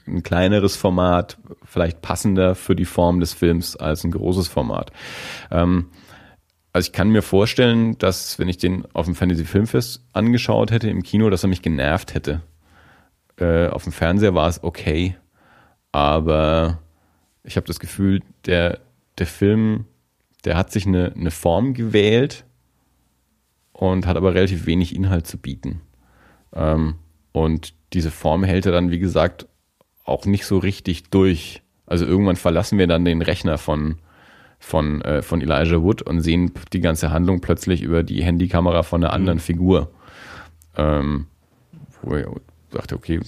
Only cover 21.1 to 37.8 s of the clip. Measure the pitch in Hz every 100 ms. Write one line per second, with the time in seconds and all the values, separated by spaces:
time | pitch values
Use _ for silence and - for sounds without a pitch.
21.1 | - 85 - 90 85 131 127 113 104 104
22.1 | 117 147 - - _ _ _ _ _ _
23.1 | _ _ _ _ _ _ - 95 92 90
24.1 | 87 92 90 95 87 80 85 87 - 95
25.1 | 90 - - 67 65 67 85 - _ _
26.1 | _ _ _ _ 80 80 78 78 80 -
27.1 | _ _ - 80 80 - - _ 90 80
28.1 | - 78 80 95 90 95 87 87 87 92
29.1 | 80 87 - - _ _ _ _ _ -
30.1 | 69 101 101 - 98 92 98 - 87 -
31.1 | 98 95 82 - - - _ - 87 82
32.1 | 92 98 90 90 82 107 104 90 85 87
33.1 | 82 80 90 87 76 - 76 78 82 -
34.1 | _ - - - _ - 80 76 76 -
35.1 | 73 - 82 71 71 82 82 87 - -
36.1 | 82 82 85 90 - - 95 85 80 80
37.1 | 80 87 90 - 85 - 87